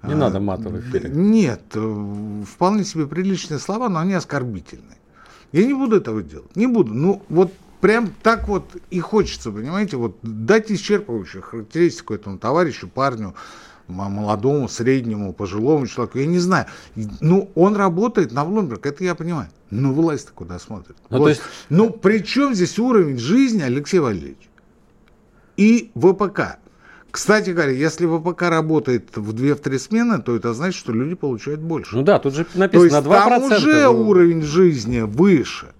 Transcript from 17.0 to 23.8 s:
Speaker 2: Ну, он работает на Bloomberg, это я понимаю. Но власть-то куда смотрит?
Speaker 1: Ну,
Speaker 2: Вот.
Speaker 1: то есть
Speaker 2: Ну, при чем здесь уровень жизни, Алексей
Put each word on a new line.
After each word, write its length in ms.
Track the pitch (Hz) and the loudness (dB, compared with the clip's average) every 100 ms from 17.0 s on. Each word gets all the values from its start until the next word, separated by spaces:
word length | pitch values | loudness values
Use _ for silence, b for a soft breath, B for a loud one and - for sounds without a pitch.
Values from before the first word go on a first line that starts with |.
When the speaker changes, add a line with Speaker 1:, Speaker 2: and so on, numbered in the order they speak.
| 107 - | -10 -2
Speaker 2:
Ну, 300 | 151 190 196 - | 2 2 0 2
он 200 | 185 208 | 2 4
работает 560 | 196 170 240 220 135 | 0 0 0 0 -2
на 120 | 123 | -2
Bloomberg, 380 | 156 214 180 110 | -2 -2 -4 -4
это 200 | 139 143 | -6 -4
я 120 | 185 175 | -6 -4
понимаю. 340 | 165 165 101 _ _ | -6 -6 -8 _ _
Но 200 | 104 135 | -2 0
власть-то 420 | 135 165 151 - | 2 0 -2 -8
куда 260 | - 82 90 | -18 -14 -14
смотрит? 380 | - 104 - - _ | -12 -16 -16 -20 _
Speaker 1:
Ну, 80 | 127 | 2
Speaker 2:
Вот. 60 | |
Speaker 1:
то 60 | 151 | 2
есть 120 | 147 B B B | 2 B B B
Speaker 2:
Ну, 200 | 160 226 | 2 2
при 340 | 226 190 220 | 2 2 2
чем 300 | - 247 285 | 0 0 0
здесь 240 | 214 180 - | 2 0 0
уровень 400 | 247 233 160 127 | 2 4 2 -2
жизни, 460 | 117 233 269 220 | 0 2 4 2
Алексей 360 | 135 127 | -2 -4